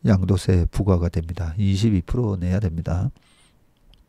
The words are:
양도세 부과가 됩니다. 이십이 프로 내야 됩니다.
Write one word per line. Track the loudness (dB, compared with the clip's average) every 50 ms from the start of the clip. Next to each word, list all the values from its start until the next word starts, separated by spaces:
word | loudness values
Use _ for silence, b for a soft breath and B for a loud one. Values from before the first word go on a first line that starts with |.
| 0
양도세 | 2 2 4 2 2 0 0 2 2 2 2 2 0
부과가 | 0 0 2 2 2 2 0 -2
됩니다. | -2 -4 -6 -6 -8 -8 -8 -6 -4 -2
이십이 | 0 0 2 2 2 2 2 0 0
프로 | -2 -2 -2 -2 -2 -2
내야 | -2 -2 -2 0 0
됩니다. | -2 -2 -4 -4 -4 -4 -4 -2 -4 -4 -6 _ b b b b b b b b _ _ _ _ _ _ -20 _ _